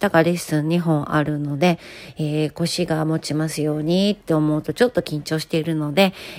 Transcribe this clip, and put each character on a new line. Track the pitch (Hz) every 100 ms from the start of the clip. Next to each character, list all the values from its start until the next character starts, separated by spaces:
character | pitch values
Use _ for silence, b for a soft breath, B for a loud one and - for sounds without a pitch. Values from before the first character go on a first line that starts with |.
| 202
が | 165
レ | 165
ッ | 175
ス | - 151
ン | 156
二 | 175
本 | 165 151 -
あ | 156
る | 151 147
の | 147 143
で、 | 180 165 B B B -
え | 151 151 151
ー、 |
腰 | - 170 - 170
が | 160
持 | 156 160
ち | -
ま | 151 156
す | 151
よ | 151 151
う |
に | 151 180 202
っ | 208
て | -
思 | 156 156 151
う |
と | 151
ち | 147
ょ | 247
っ |
と | -
緊 | 170 151
張 | 143 156
し |
て | - 165
い |
る | 156 156
の | 147
で、 | 147 190 B B